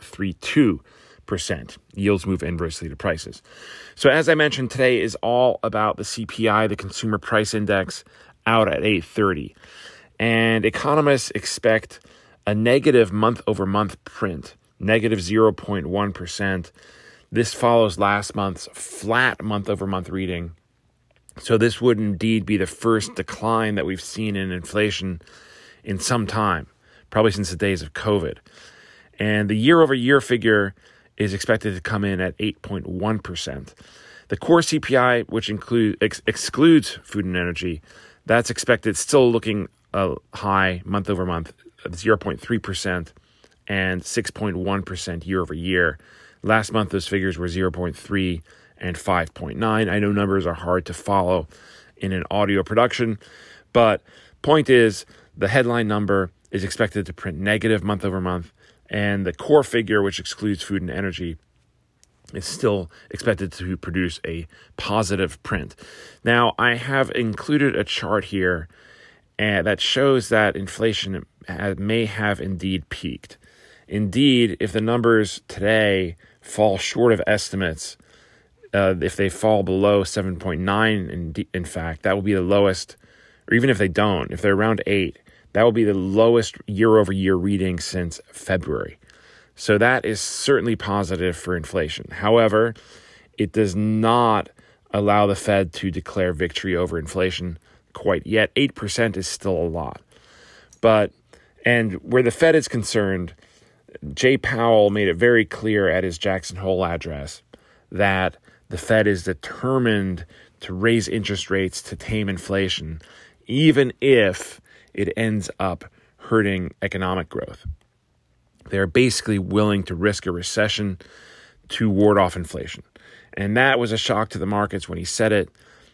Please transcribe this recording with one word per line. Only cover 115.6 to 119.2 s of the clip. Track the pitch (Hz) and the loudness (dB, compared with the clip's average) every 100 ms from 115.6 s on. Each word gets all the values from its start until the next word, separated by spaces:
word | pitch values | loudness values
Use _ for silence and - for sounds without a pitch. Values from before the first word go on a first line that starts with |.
| 95 85 - _ _ _ | -4 -6 -12 _ _ _
hurting | - 113 101 95 90 - | 0 2 2 -2 -6 -6
economic | 98 95 92 92 82 | -6 -4 -2 -2 -4
growth. | - - - - - _ _ _ _ _ _ _ _ - | -8 -10 -12 -14 -14 _ _ _ _ _ _ _ _ -6
They're | 98 95 | -2 0
basically | 120 127 - | 4 2 2